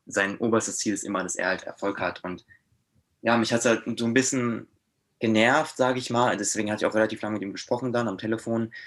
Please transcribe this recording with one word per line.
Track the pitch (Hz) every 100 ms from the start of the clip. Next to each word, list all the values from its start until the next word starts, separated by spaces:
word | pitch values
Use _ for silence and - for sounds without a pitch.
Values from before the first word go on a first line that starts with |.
| -
sein | - 98 101
oberstes | 117 113 107 98
Ziel | 107
ist | 98
immer, | - 95
dass | 92
er | 95 92
halt | 92
Erfolg | - - 98 98
hat | 90 -
und | 90 90 - - _ _ _ _ _ _
ja, | 113 117
mich | 113
hat's | 117
halt | 120 113 - 117
so |
ein | 117
bisschen | 117 131 135 120 110 - _ _ _ _ _
genervt, | 113 107 113 147 151 -
sag | 127 127
ich | 123
mal, | 120 123 92
deswegen | 104 110 107
hatte | 107
ich | -
auch |
relativ | 110 110 107
lange | 107
mit | 107
ihm | 98
gesprochen | 95 - 123 131
dann | 117 113
am | 95
Telefon, | 107 113 - 117 113 -